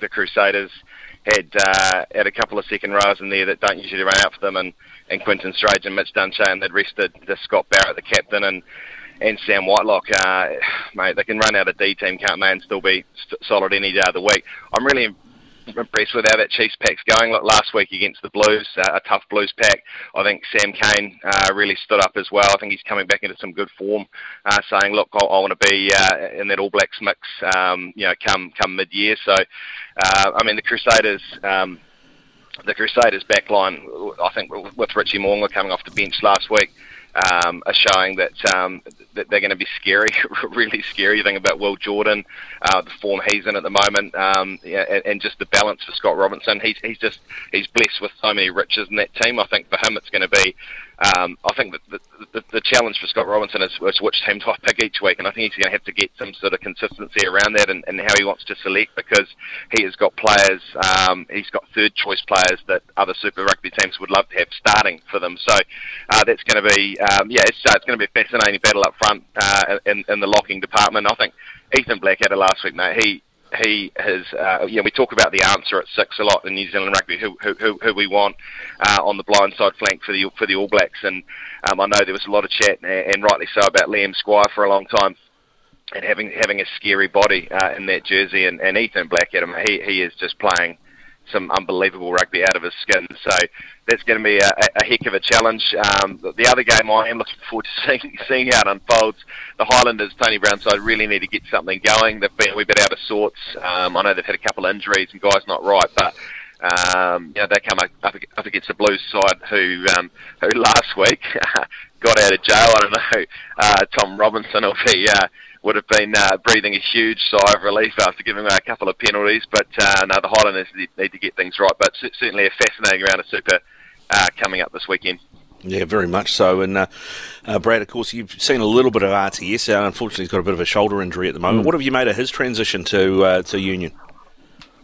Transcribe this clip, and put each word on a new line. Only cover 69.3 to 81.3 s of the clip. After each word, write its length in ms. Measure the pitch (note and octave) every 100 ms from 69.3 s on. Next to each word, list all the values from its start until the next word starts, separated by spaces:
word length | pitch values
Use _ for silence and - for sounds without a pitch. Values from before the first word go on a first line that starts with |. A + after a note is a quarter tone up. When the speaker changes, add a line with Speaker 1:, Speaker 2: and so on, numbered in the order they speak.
| G#2+
Speaker 1:
uh, 380 | G2 G2 F#2+ G2+ G#2
in, 180 | G#2 -
in 100 | G#2
the 80 | G2+
locking 320 | G#2 - G2
department. 480 | F#2 G#2+ G#2 G#2+ G2+
I 60 |
think 180 | A2+ A2 - - - _ C3+
Ethan 220 | A#2+ G2+
Blackadder 360 | F#2+ F#2+ G2 G2
last 280 | F#2+ F#2+
week, 100 | F2+
mate, 300 | E2+ F2+ A2+
he, 180 | G#2+ F#2+ _ _ _ -
he 260 | A2 G#2+ F#2+ -
has, 280 | G2+ F#2 - -
uh, 280 | F#2+ F#2 G2
you 100 | G#2+
know, 60 |
we 80 | G#2
talk 220 | - B2
about 200 | A2 F2+
the 100 | F#2+
answer 360 | F#2+ G2 - F#2+
at 80 | - -
six 220 | G2+ -
a 40 |
lot 220 | G#2 F#2
in 100 | F#2+
New 160 | F#2+ F2+
Zealand 240 | G2 G2
rugby, 240 | G2 F#2 F2
who, 160 | G#2+ -
who, 140 | G#2
who, 240 | F#2+ A2 G2
who 120 | A#2
we 120 | G2 G2+
want, 300 | G2+ G2+ - - - - -
uh, 180 | G2+ G2+
on 140 | E2+ G2
the 60 |
blind 320 | F#2+ G2+ G2 -
side 160 | G2+ -
flank 240 | G2+ F#2
for 80 | -
the, 180 | G2 F#2+ -
for 100 | G2
the 80 |
All 140 | F#2+ G2+
Blacks, 300 | G#2 F2+ -
and, 200 | G2+ F#2 -